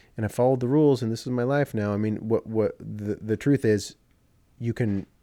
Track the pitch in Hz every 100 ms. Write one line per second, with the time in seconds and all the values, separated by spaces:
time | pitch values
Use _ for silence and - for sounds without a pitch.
0 | _ - 107 - 127 131 123 147 147 123
1 | 113 113 127 123 123 143 139 113 104 104
2 | 107 107 110 113 - 110 104 - 110 107
3 | 104 101 110 110 143 139 113 104 - -
4 | _ _ _ _ _ - 117 - 113 98
5 | - _